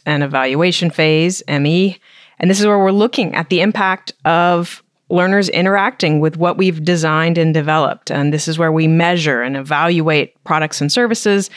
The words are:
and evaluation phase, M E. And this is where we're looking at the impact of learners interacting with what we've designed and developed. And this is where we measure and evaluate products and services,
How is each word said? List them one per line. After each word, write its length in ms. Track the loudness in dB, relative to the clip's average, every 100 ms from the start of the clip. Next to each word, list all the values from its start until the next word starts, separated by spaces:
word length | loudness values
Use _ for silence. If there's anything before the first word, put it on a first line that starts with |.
| -4
and 160 | -2
evaluation 640 | -2 -2 -2 0 0 0 -2
phase, 540 | 0 2 2 0 -4 -4
M 200 | -2 0
E. 320 | 2 0 -2 _ -20 -20 -2
And 120 | 0
this 80 | 2
is 60 |
where 140 | 2 2
we're 120 | 2
looking 440 | 2 0 0 -4
at 160 | -4 -2
the 100 | 0
impact 540 | 0 0 -2 -4 -8 -6
of 580 | -2 2 2 0 -4 -12 _ _ -4
learners 400 | 0 2 0 0
interacting 720 | 0 0 0 -2 -2 0 2
with 180 | 0 0
what 180 | -2 0
we've 260 | 0 0
designed 540 | 0 0 0 0 0 2
and 160 | 2
developed. 580 | 0 0 0 0 -4 -6
And 220 | -2 0
this 160 | -2 -4
is 100 | -2
where 140 | 0
we 160 | 2 2
measure 540 | 4 2 0 0 -2
and 160 | -2 -6
evaluate 840 | -4 -2 0 0 0 0 -2 _
products 360 | -4 -2 -2 -4
and 100 | -2
services, 600 | 0 0 0 0 0 -2